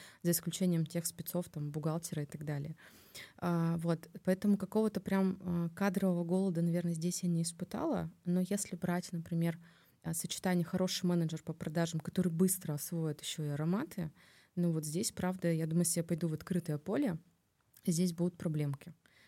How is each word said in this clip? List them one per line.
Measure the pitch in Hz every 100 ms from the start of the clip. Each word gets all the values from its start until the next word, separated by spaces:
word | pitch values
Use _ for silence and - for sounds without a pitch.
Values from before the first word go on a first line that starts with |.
| - -
за | 170
исключением | 170 - - 185 170 160
тех | 170 165
спецов, | - - 175 180
там, | 151 147
бухгалтера | 151 156 160 - 151
и | 147
так | 147 151
далее. | 147 151 160 - - - - - -
А, | 175 170 165 170
вот. | 170 165 - - -
Поэтому | 190 208 196
какого-то | 190 220 220 196
прям, | 190 196 190 190
э, | 180 170 170 165
кадрового | 196 190 190 175 170
голода, | 185 190 170
наверное, | 170 170 170
здесь | 165 175 -
я | 175
не | 165
испытала. | 165 - 185 - 330 196 165 - -
Но | 180
если | 185 202 - 175
брать, | 170 180 -
например, | 170 165 165 170 165 - - _ _
э, | 165
сочетание | 165 - - 185 180 165
хороший | 180 185 - 180
менеджер | 175 160 160
по | -
продажам, | 160 165 160 165 160
который | - - 180
быстро | 165 185 - -
освоит | 147 - 165 160 147
еще | - -
и | 147
ароматы, | 143 160 190 320 - 160 - - - _ -
ну | 175
вот | 160 151
здесь, | 160 226
правда, | - 180 185 170
я | 160 160
думаю, | 170 165
если | 170
я |
пойду | 165 160 170
в |
открытое | 156 - 175 165 147
поле, | - 240 277 160 - _ _ _ _ - -
здесь | 165 185
будут | 165 175 -
проблемки. | 175 156 147 139 - - _ _